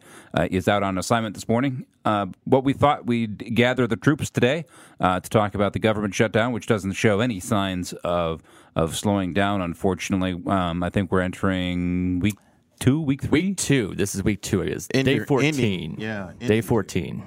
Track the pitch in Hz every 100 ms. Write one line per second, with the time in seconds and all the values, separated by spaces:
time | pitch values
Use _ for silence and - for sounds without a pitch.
0 | - - - - 82 92 90 104 98 95
1 | 90 117 110 92 - 117 139 127 - _
2 | - 104 98 - - 127 135 139 143 147
3 | 110 120 113 98 - 120 120 127 120 110
4 | - 151 - - 120 156 156 - - -
5 | 92 90 - 113 104 98 101 95 110 107
6 | 104 - 110 110 120 113 - 110 95 92
7 | 113 98 127 98 - 104 98 92 87 -
8 | 85 87 85 80 - - - - 82 -
9 | 104 101 92 98 98 101 87 82 98 90
10 | - 98 92 90 92 98 87 85 87 104
11 | 92 92 90 90 98 92 90 90 90 90
12 | 90 90 98 104 _ _ _ - - 147
13 | 151 139 - 139 185 190 - 139 95 82
14 | 98 98 95 101 - 98 82 - - 131
15 | 131 127 107 139 139 147 113 92 78 -
16 | 107 107 90 - 110 110 95 117 95 92
17 | 65 57